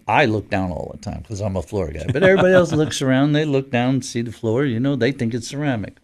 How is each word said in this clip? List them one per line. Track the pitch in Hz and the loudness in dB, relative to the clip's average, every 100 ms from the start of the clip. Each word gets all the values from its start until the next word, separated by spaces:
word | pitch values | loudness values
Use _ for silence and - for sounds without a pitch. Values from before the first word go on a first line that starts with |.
| - | 0
I | 117 139 | 2 2
look | 107 98 | 0 -2
down | 98 92 | -2 -2
all | 85 - | -4 -8
the | - | -10
time | - 78 | -10 -12
'cause | - 104 | -10 -8
I'm | 104 95 | -4 -4
a | |
floor | 90 104 82 | -4 -4 -4
guy. | 80 73 | -6 -4
But | 123 | 2
everybody | 185 190 185 | 4 6 6
else | 185 170 | 6 4
looks | 156 151 - | 2 0 -2
around, | 135 131 143 | 0 2 2
they | 147 | 2
look | 151 135 135 | 2 0 0
down, | 123 123 131 | -2 0 0
see | - 120 | -2 -4
the | 117 | -6
floor, | 107 113 113 | -4 -2 0
you | 143 113 | 0 0
know, | 135 143 | 0 0
they | 117 | 0
think | 135 117 | 0 -4
it's | 120 113 | -4 -6
ceramic | 139 147 120 95 - | -6 -4 -2 -6 -12